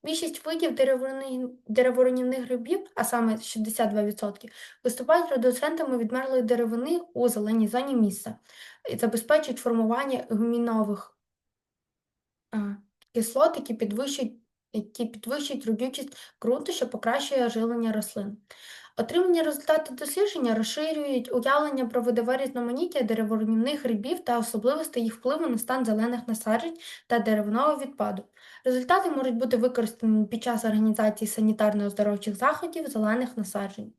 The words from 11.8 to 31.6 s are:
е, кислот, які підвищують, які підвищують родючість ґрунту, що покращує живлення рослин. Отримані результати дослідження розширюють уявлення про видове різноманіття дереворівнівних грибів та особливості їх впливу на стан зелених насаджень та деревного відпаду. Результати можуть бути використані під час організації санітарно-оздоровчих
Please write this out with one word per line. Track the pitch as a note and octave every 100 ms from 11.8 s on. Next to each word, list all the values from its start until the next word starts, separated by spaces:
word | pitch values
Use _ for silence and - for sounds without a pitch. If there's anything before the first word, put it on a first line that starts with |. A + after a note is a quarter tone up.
| _ _ _ _ _ _ _
е, | A3 G3+ G3+ _ _ _
кислот, | A#3 A3 C4 D#4+ E4
які | -
підвищують, | A3 G#3+ G#3 C#4 C#4+ C4 - _ _ _
які | A3 G#3 - A3+
підвищують | A3 A3+ C#4+ C#4+ C4+ G#3
родючість | G#3+ B3+ C4 C#4 - - _
ґрунту, | A3 B3+ -
що | F4 A#3+
покращує | A3+ A3+ C4 C#4+ C#4 A#3+
живлення | A3+ A3+ A#3 A3+
рослин. | G#3+ G#3+ - G3+ G#3 _ - - - - -
Отримані | A3+ F4 F#4 E4+
результати | D#4+ C#4+ - D#4 D#4
дослідження | B3+ D4 - G4+ F#4 B3
розширюють | A3 A3 - D#4 D#4 C#4+ B3+ A#3
уявлення | B3 B3+ C#4+ D4+ C4+ A#3+
про | B3
видове | A#3 A3+ A#3 C4
різноманіття | C4+ B3 A#3+ B3+ F4+ -
дереворівнівних | G#3+ A3 G#3+ A3 G#3+ A3 B3 D4
грибів | B3 G#3+ A3+ F4
та | - A#3+
особливості | A3+ G#3+ A#3 D4+ D#4 B3+
їх | A3+
впливу | - B3+ D#4 D#4
на | A3+
стан | - C4
зелених | A3+ G#3+ A#3 A#3+ A#3+
насаджень | A3 - A3+ E4+ E4 - - _
та | A#3
деревного | A3 G#3+ G#3 A3 D4 D4
відпаду. | C#4 - G#3 F#3+ - _ - -
Результати | B3+ B3+ B3+ F#4 F#4
можуть | C#4 C4
бути | A3+ B3+ A#3+
використані | B3 B3 A3+ - A3+ G#3+ G#3
під | A3+
час | B3 A3+
організації | A3+ G#3+ A3 G#3+ G#3+ G#3+ G#3+
санітарно-оздоровчих | - A3 G#3+